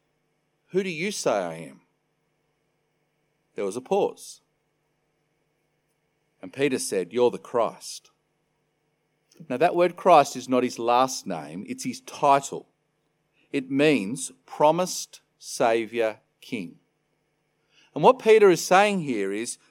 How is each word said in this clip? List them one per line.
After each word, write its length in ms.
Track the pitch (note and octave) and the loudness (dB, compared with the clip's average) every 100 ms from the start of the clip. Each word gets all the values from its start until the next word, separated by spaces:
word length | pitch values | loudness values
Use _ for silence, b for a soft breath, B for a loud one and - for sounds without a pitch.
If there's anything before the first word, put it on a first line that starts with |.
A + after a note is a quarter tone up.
| _ _ _ _ _ _ _ | _ _ _ _ _ _ _
"Who 160 | F#3 | -6
do 60 | F#3+ | -4
you 200 | D#3 G3 | -6 -6
say 220 | G3 D3 | -4 -2
I 220 | G#2+ F2 E2 | -2 -2 -8
am?" 240 | E2 - _ _ _ _ _ _ _ _ _ _ _ _ _ _ _ _ _ - | -14 -20 _ _ _ _ _ _ _ _ _ _ _ _ _ _ _ _ _ -8
There 80 | |
was 120 | G2+ A2 | -8 -8
a 40 | |
pause. 600 | - G3 D3+ - - - _ _ _ _ _ _ _ _ _ _ _ _ _ _ _ _ _ _ _ _ | -4 -2 -2 -4 -18 -20 _ _ _ _ _ _ _ _ _ _ _ _ _ _ _ _ _ _ _ _
And 100 | F#2 | -14
Peter 260 | C3 C#3+ B2 | -4 -2 -2
said, 340 | - G2 F2 | -4 -4 -4
"You're 180 | A2+ B2 | 2 2
the 80 | F#2+ | 0
Christ." 720 | - A#2+ G2+ - - - - _ _ _ _ _ _ _ _ _ _ _ _ - E3 | -4 -2 -2 -4 -16 -18 -20 _ _ _ _ _ _ _ _ _ _ _ _ -20 -10
Now, 80 | B2+ | 0
that 180 | E3+ | 0
word 220 | F3 F3+ - | 2 0 0
Christ 400 | F#3+ D#3+ C3+ C3 | 6 6 6 -2
is 140 | B2+ | -2
not 140 | B2+ | 0
his 140 | B2 - | 0 -2
last 480 | A#2 A#2+ C3 - G2 | 0 2 2 -2 -10
name, 380 | E2 D2 E2+ - | -10 -10 -14 -12
it's 180 | B2+ | -10
his 160 | C3 A#2 | -10 -12
title. 680 | - - C#3+ C#3 - D#2+ - _ _ _ _ _ _ _ _ | -16 -2 2 2 0 -10 -14 _ _ _ _ _ _ _ _
It 180 | C#3+ C3 | -8 -4
means 640 | C3+ D3+ C3 G2 C3 - - | 0 2 2 -2 -8 -12 -16
promised 760 | _ - D3+ E3+ F3+ - - - _ _ | _ 0 2 2 -2 -8 -12 -18 _ _
Saviour 840 | - - A#2+ A#2 G#2+ A#2 A2 G#2+ _ _ | -14 -2 0 0 -2 -4 -4 -6 _ _
King. 380 | - A#2 E2+ - _ _ _ _ _ _ _ _ _ _ _ | -14 -12 -12 -18 _ _ _ _ _ _ _ _ _ _ _
And 100 | C#3 | 4
what 140 | F3+ B3+ | 4 6
Peter 320 | A3 A3 G3+ | 6 8 8
is 140 | E3 | 6
saying 360 | - F#3 G#3 G3 | 4 4 4 0
here 320 | C#3+ A2 G2 | -4 -4 -4
is, 260 | G2+ A#2+ - _ | -6 -8 -12 _